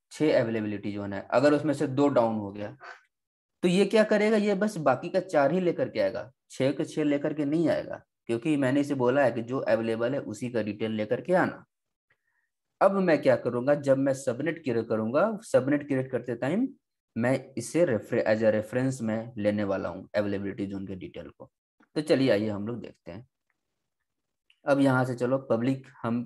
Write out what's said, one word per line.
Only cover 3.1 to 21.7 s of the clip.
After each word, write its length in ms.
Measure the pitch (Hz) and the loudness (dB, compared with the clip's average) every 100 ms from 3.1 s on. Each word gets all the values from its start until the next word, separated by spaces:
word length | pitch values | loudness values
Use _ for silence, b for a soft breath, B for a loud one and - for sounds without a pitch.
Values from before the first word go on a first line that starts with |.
| _ _ _ _ _ | _ _ _ _ _
तो 40 | 180 | 2
ये 180 | 180 | 2
क्या 180 | 190 214 | 4 4
करेगा, 340 | 214 214 214 220 | 4 4 4 2
ये 160 | 208 | 2
बस 220 | 190 214 170 | 2 0 0
बाकी 300 | 139 127 170 | 0 0 0
का 100 | 190 | -4
चार 320 | 185 151 139 | 0 2 2
ही 80 | 185 | 2
लेकर 300 | 175 156 117 | 0 -2 -2
के 100 | 107 | 0
आएगा। 320 | 95 95 - _ _ | -2 -2 -10 _ _
छः 220 | - 135 | -2 -2
के 140 | 156 | 0
छः 180 | 156 160 | -4 -2
लेकर 300 | 147 143 151 | 0 0 -2
के 120 | 147 | -2
नहीं 240 | 143 160 151 | -2 2 2
आएगा, 340 | 78 - - _ _ | 0 -4 -12 _ _
क्योंकि 320 | - 117 160 147 | -6 -4 0 0
मैंने 240 | 131 143 | 2 0
इसे 140 | 143 | 0
बोला 280 | 135 123 139 | 0 2 4
है 80 | 127 | 2
कि 100 | 117 | 0
जो 180 | 113 135 | -4 -4
अवेलेबल 540 | - 113 113 113 120 | 0 0 0 -2 -2
है 60 | 139 | -4
उसी 300 | - 104 123 | -6 -8 -6
का 120 | 120 | -4
डिटेल 300 | 104 101 110 | -4 -4 -4
लेकर 300 | 107 107 120 | -2 -2 -2
के 120 | - | 0
आना। 320 | 180 135 - - _ _ _ _ _ _ _ _ _ _ - | 2 2 -2 -18 _ _ _ _ _ _ _ _ _ _ 2
अब 100 | 196 | 4
मैं 300 | 196 180 151 | 4 2 4
क्या 140 | 139 | 4
करूंगा, 400 | 117 123 120 131 | 2 2 -2 0
जब 220 | 147 135 131 | 0 2 2
मैं 160 | 139 | 2
सबनेट 500 | 135 127 120 160 156 | -2 -4 -4 -4 -4
क्रिएट 240 | 131 113 113 | -2 -2 0
करूंगा, 500 | 110 110 143 214 214 | -2 0 0 0 -2
सबनेट 440 | - 127 131 143 143 | 0 2 2 0 0
क्रिएट 240 | 135 131 | -4 -2
करते 240 | 117 123 | -6 -6
टाइम 320 | 117 131 196 269 - _ _ _ 110 | -4 -2 -2 -4 -6 _ _ _ -2
मैं 360 | 120 131 - 117 | 0 0 -4 -10
इसे 280 | - 156 | -4 0
रेफरे-, 420 | 165 104 - 120 - | 2 0 -2 0 2
as 160 | 110 | 2
a 80 | 113 | 2
reference 480 | 107 104 127 131 127 | 2 0 -2 -2 -2
में 320 | 110 110 117 104 | -4 -4 -6 -2
लेने 260 | 101 104 | -2 0
वाला 260 | 98 95 92 | -2 -2 -4
हूँ 200 | 87 - | -10 -4
अवेलेबिलिटी 520 | 104 101 101 98 98 98 | -2 -2 -2 -6 -6 -8
ज़ोन 200 | 98 95 | -8 -10
के 80 | |
डिटेल 340 | 92 - - - | -12 -12 -14 -16
को। 220 | - - _ _ | -18 -20 _ _